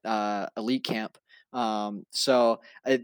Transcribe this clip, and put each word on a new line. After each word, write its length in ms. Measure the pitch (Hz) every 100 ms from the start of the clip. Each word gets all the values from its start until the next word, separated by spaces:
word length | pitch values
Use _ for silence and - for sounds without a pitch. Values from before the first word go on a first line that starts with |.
uh, 420 | - 110 104 104 95 -
Elite 280 | 110 131
Camp. 340 | - 113 107 _ _ - _
Um, 520 | 127 113 107 104 101 -
so, 500 | - - 127 117 113 - -
uh, 120 | - 131